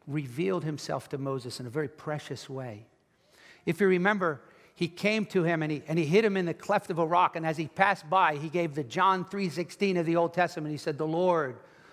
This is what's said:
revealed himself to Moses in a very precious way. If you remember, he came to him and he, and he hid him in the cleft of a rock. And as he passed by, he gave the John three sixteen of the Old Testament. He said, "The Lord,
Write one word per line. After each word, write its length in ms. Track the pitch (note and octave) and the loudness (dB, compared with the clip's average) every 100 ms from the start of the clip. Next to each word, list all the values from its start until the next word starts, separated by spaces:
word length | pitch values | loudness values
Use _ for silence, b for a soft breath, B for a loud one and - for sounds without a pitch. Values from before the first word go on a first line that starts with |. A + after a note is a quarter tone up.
| - | -6
revealed 560 | D3 C3+ A#2+ F#3 F#3 | -6 -6 -4 -2 0
himself 460 | D3+ D3 - D3 - | -2 -6 -6 -6 -6
to 100 | C#3 | -6
Moses 400 | C3+ C3+ A#2+ - | -4 -6 -8 -10
in 80 | B2 | -8
a 40 | |
very 180 | C3+ D3 | -6 -6
precious 600 | - D#3 D3+ - C3 - | -8 -8 -8 -8 -12 -10
way. 380 | C3 B2+ G#2+ A2+ _ _ B B B B B | -10 -10 -12 -18 _ _ B B B B B
If 160 | - E3 | -4 2
you 80 | G3 | 4
remember, 540 | F#3 F#3+ G#3 F3 C#3 - B B | 4 2 2 0 -4 -10 B B
he 140 | - E3+ | -6 -6
came 360 | - G3+ A3 G3+ | 0 0 0 0
to 160 | F#3+ | 0
him 200 | E3 D#3+ | 2 0
and 100 | D#3 | 0
he, 100 | D3 - | -4 -2
and 100 | E3 | 0
he 60 | |
hid 200 | D3 F#3+ | 4 4
him 120 | A3 F#3+ | 4 2
in 80 | |
the 100 | F3 | -2
cleft 360 | D#3+ - G3+ - | -4 0 0 0
of 80 | E3 | -2
a 80 | D#3+ | 2
rock. 280 | F3 F3 | 4 4
And 120 | E3+ D#3+ | 2 -2
as 100 | D#3 | -2
he 100 | D#3 | -4
passed 420 | - G3 G3 D3+ | 2 2 2 2
by, 280 | F#3 E3+ D3 | 4 4 2
he 140 | D#3 | -4
gave 240 | F3 E3 | -2 -2
the 100 | C#3+ | -4
John 400 | B2+ D#3+ F#3 F#3+ | -4 2 4 4
three 240 | E3+ G3+ F#3+ | 0 -4 -2
sixteen 480 | D3 E3+ - G3+ F3+ | -2 -6 0 0 2
of 80 | |
the 120 | E3 E3+ | 2 2
Old 180 | E3 | 2
Testament. 360 | F3 E3+ - D3+ | 2 0 -2 -6
He 60 | D3+ | -6
said, 220 | - C#3+ | -6 -4
"The 80 | D#3 | -2
Lord, 520 | E3 F3+ E3+ C3+ A2+ B B B | 0 2 2 0 -6 B B B